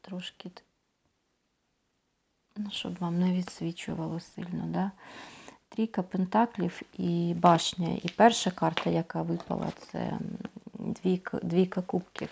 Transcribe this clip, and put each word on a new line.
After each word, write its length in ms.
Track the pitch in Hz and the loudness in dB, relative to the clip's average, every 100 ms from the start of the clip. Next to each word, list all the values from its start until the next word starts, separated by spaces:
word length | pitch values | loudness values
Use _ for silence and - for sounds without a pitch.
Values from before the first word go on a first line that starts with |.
трошки 480 | - 185 - _ - | -10 -10 -10 _ -16
т-, 120 | - _ _ _ _ _ _ _ _ _ _ _ _ _ _ _ _ _ _ _ 208 | -16 _ _ _ _ _ _ _ _ _ _ _ _ _ _ _ _ _ _ _ -8
ну, 160 | 208 | -6
щоб 260 | - - 180 | -6 -6 -4
вам 220 | 175 170 | -2 2
не 140 | 185 | 2
відсвічувало 840 | 180 180 - 165 170 - 165 160 165 | 2 -2 -4 -6 -6 -6 -4 -4 -6
сильно, 440 | - - 175 170 165 | -8 -12 -6 -4 -2
да? 240 | 170 196 - - - - - - - _ | -2 -2 -4 -20 -18 -18 -18 -20 -20 _
Трійка 340 | - 220 - | -2 -2 -2
пентаклів 800 | 185 185 185 214 233 - 175 - - - | -2 -2 2 4 2 2 -2 -4 -14 -4
і 360 | 180 170 170 170 | 0 2 2 6
башня. 600 | 175 170 - - 165 - | 8 8 4 -2 -2 -2
І 60 | 170 | -4
перша 420 | - 226 226 - | 8 8 8 -2
карта, 380 | 180 165 165 170 | 2 0 2 2
яка 320 | 170 170 165 | 0 0 -4
випала, 500 | 165 170 - 175 - - - | -2 -2 -2 -2 -2 -6 -10
це, 80 | - | -6
м, 220 | - - - - - - - | -4 -4 -6 -8 -10 -12 -16
двійка, 680 | - - - 185 185 - - | -8 -6 -2 0 0 0 -4
двійка 380 | 170 170 185 185 | 2 4 4 0
кубків. 480 | 180 180 - - - | -2 -4 -4 -10 -10